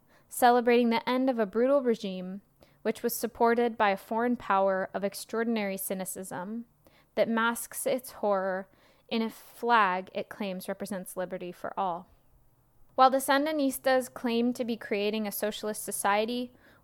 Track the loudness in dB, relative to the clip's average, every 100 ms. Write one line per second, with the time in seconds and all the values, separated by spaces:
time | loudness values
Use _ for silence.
0 | _ _ _ 4 6 6 6 4 4 2
1 | 0 2 2 2 0 2 4 4 2 0
2 | -2 -8 -10 -12 -16 _ -20 _ -4 -2
3 | -4 -4 -6 2 2 4 2 2 2 2
4 | -2 -2 0 -2 0 2 4 2 -2 -4
5 | -4 -6 -6 -4 -2 -2 -2 -4 -6 -6
6 | -6 -8 -10 -10 -10 -10 -12 _ _ _
7 | _ -2 0 2 0 -2 -8 -6 -4 -4
8 | -6 -6 -2 0 0 -4 -6 _ _ _
9 | _ -4 -4 -6 -18 -6 2 4 4 2
10 | -4 -8 -10 -8 -8 -8 -8 -8 -8 -8
11 | -8 -8 -8 -8 -10 -10 -10 -4 -4 -4
12 | -10 _ _ _ _ _ _ _ -8 6
13 | 6 6 2 2 2 0 0 0 2 2
14 | 0 -6 -2 0 0 -2 -4 -6 -4 -2
15 | -2 -2 -4 -4 -4 -4 -6 -6 -8 -2
16 | 2 2 0 -4 -8 -12 _ _